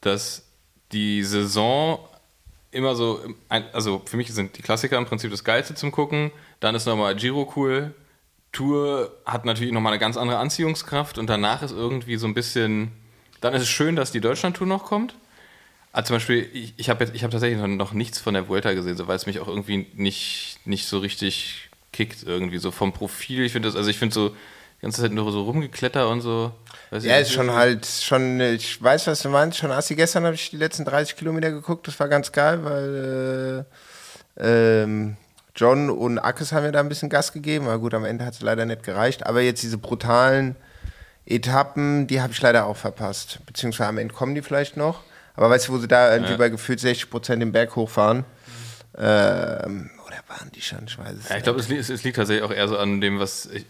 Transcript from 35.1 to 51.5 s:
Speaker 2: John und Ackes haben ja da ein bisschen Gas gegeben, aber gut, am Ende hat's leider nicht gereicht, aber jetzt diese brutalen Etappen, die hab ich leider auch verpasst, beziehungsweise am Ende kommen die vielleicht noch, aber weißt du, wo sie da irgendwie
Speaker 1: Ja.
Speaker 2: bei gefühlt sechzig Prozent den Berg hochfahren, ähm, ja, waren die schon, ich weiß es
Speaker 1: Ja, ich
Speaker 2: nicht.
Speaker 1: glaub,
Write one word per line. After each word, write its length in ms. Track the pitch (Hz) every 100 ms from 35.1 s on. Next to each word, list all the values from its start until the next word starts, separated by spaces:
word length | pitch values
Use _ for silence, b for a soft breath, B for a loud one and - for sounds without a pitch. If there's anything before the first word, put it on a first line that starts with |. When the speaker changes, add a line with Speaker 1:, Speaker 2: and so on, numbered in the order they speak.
| 104 b _ _
Speaker 2:
John 340 | - 117 131 147
und 300 | 101 120 117
Ackes 320 | - 127 147
haben 140 | 156
ja 80 | 147
da 80 | 147
ein 80 | 143
bisschen 200 | 147 147
Gas 240 | 143 143
gegeben, 340 | 156 147 151 135
aber 120 | 113
gut, 160 | 117
am 100 | 113
Ende 220 | 110 117 123
hat's 140 | 117
leider 260 | 113 113 113
nicht 160 | 113
gereicht, 420 | 113 95 117 131
aber 180 | - 117
jetzt 200 | 123 117
diese 160 | 117 110
brutalen 800 | - 117 117 120 127 135 135 131 B B B B B B
Etappen, 840 | - 120 127 135 143 - 143 147 135
die 120 | 131
hab 120 | 127
ich 100 | 113
leider 240 | 131 117 104
auch 100 | 104
verpasst, 640 | 110 - 107 98 - - -
beziehungsweise 420 | - 123 110 107
am 100 | 110
Ende 140 | 107
kommen 220 | - 131
die 80 | 147
vielleicht 340 | 139 139 143 -
noch, 260 | 147 170 B B B -
aber 120 | 113
weißt 180 | 123 123
du, 40 |
wo 40 | 127
sie 80 | 117
da 240 | 123 123
irgendwie 200 | 117 92
Speaker 1:
Ja. 60 | 95
Speaker 2:
bei 100 | 120
gefühlt 320 | 110 - 123
sechzig 280 | 127 120 -
Prozent 320 | 120 - 117
den 120 | 117
Berg 240 | 110 117 -
hochfahren, 480 | 113 - 107 120 131 B B B B B B -
ähm, 920 | 110 107 101 92 87 110 - 101 - - -
ja, 200 | - - -
waren 140 | -
die 60 | -
schon, 180 | - - 110
ich 100 | -
weiß 100 | -
es 120 | 101
Speaker 1:
Ja, 60 | 107
ich 40 |
Speaker 2:
nicht. 80 | 98
Speaker 1:
glaub, 120 | 120